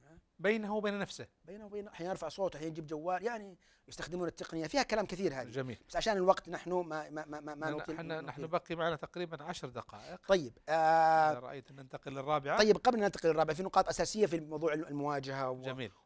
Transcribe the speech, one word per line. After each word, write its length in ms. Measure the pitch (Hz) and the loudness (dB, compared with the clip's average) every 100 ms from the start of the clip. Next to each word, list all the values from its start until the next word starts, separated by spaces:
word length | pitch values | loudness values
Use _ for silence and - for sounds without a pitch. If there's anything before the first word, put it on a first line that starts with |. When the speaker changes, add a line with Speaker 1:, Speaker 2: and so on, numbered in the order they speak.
Speaker 1:
ها؟ 140 | 135 165 _ _ | _ -20 _ _
Speaker 2:
بينه 360 | 180 220 208 | 2 2 0
وبين 240 | 214 208 202 | -2 -2 -2
نفسه. 280 | 190 - 117 _ | -6 -8 -14 _
Speaker 1:
بينه 220 | - 208 208 | -18 -16 -12
وبين، 220 | 208 202 | -12 -12
أحيانًا 220 | - 175 | -8 -6
يرفع 180 | 190 160 | -4 -6
صوته، 280 | - 185 143 | -2 -4 -2
أحيانًا 160 | 160 | -8
يجيب 140 | 160 151 | -8 -8
جوال، 360 | 156 170 180 | -6 -2 -2
يعني 360 | 208 226 202 175 _ _ _ | -2 -6 -10 -18 _ _ _
يستخدمون 400 | - 151 180 170 | -12 -8 -4 -4
التقنية، 380 | - 180 165 156 | -4 -8 -6 0
فيها 160 | 285 | 0
كلام 240 | 233 220 180 | 2 0 0
كثير 280 | 180 185 135 | -2 -2 -2
هذه. 80 | 120 | -6
Speaker 2:
جميل. 300 | 127 127 - _ | -6 -6 -8 _
Speaker 1:
بس 80 | 170 | -2
عشان 200 | 220 202 | 0 4
الوقت 320 | 185 185 165 | 6 4 2
نحن 240 | 170 170 | -8 -2
ما، 380 | 180 165 156 151 | -2 -2 -6 -6
ما، 0 | |
ما، 300 | 151 151 151 | -10 -8 -10
ما، 140 | 151 | -10
ما 0 | |
Speaker 2:
نحن، 220 | 147 156 151 | -6 -4 -4
Speaker 1:
نطيل، 200 | 156 160 | -6 -8
Speaker 2:
نحن، 100 | 165 | -6
Speaker 1:
نطيل. 180 | 160 160 | -6 -6
Speaker 2:
نحن 200 | 143 156 | -8 -2
بقي 280 | 170 - | -2 -2
معنا 220 | 170 165 156 | -2 0 -2
تقريبًا 460 | 151 175 175 160 | -6 -8 -8 -8
عشر 240 | 156 175 135 | -10 -8 -8
دقائق. 520 | 120 - 104 123 180 - | -10 -12 -16 -14 -12 4
Speaker 1:
طيب، 300 | 190 127 - - | 4 4 -8 0
آه، 40 | 160 160 165 160 160 156 | 4 6 8 8 8 6
Speaker 2:
إذا 60 | 123 | 2
رأيت 320 | 127 139 - | -4 -12 -14
أن 60 | 139 | -18
ننتقل 360 | 131 147 143 | -14 -10 -8
للرابعة. 460 | 135 135 151 139 190 | -6 -2 0 2 4
Speaker 1:
طيب، 180 | 214 185 | 6 6
قبل 200 | 247 240 | 4 4
أن 60 | |
ننتقل 260 | 202 - 165 | 2 2 2
للرابعة، 280 | 156 156 156 | 4 2 0
في 60 | |
نقاط 260 | 190 190 185 | 2 4 4
أساسية 380 | 165 170 214 190 | 0 -2 2 2
في 140 | 165 | 2
موضوع 320 | 151 151 160 | -4 -2 0
ال-، 160 | 156 160 | 0 -2
المواجهة 600 | 143 143 143 135 135 135 | -4 -2 -2 -4 -4 -4
و-، 120 | 127 | -4
Speaker 2:
جميل. 300 | 131 131 113 - | -6 -6 -8 -10